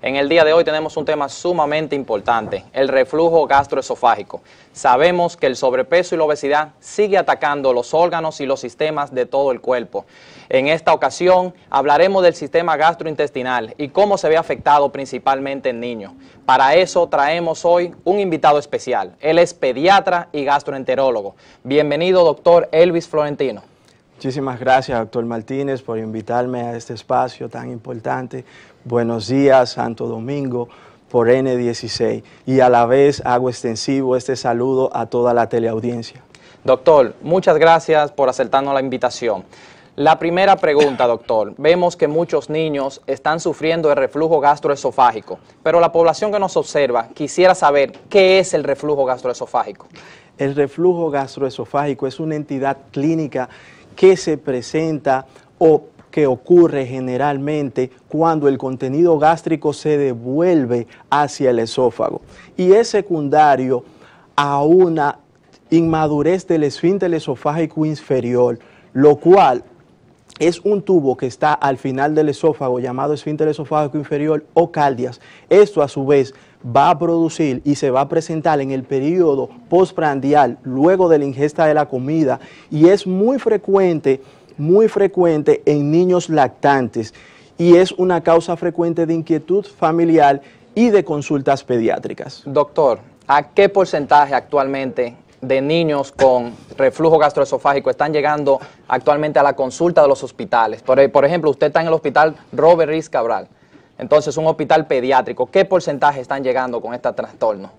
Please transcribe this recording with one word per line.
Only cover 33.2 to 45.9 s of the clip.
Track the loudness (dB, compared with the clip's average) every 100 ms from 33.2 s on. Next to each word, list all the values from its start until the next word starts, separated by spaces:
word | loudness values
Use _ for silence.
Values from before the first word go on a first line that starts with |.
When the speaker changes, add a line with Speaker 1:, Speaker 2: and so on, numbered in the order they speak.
Speaker 2:
hago | -2 -2 -2
extensivo | -6 -8 -6 -4 -4 -2 -2
este | -2 -6
saludo | -4 -2 -2 0 -2
a | -4 -6
toda | -2 0
la | 0 0
teleaudiencia. | -2 -4 -4 -6 -8 -12 -20 _ -20 _ _
Speaker 1:
Doctor, | -2 0 4 4 4 -2
muchas | -2 0 2 4
gracias | 4 4 2 0 0
por | 0 -2
aceptarnos | 0 -2 0 0
la | -2
invitación. | -2 -4 -4 -4 -4 -4 -8 -20 -20 -20 _ -2
La | 2 2
primera | 0 0 2 2
pregunta, | 2 2 2 2 0
doctor. | 0 -2 -2 -2
<coughs> | -2
Vemos | 0 2 0 -2
que | -2
muchos | 0 -2 -4 -4
niños | -6 -4 -4 -6 -10 -8
están | -6 -4 -4
sufriendo | -4 -4 -4 -2 0
de |
reflujo | 0 -2 -2 0 2
gastroesofágico, | 2 0 -2 -2 -4 2 2 2 -12 -16 _ _
pero | 0 2
la | 2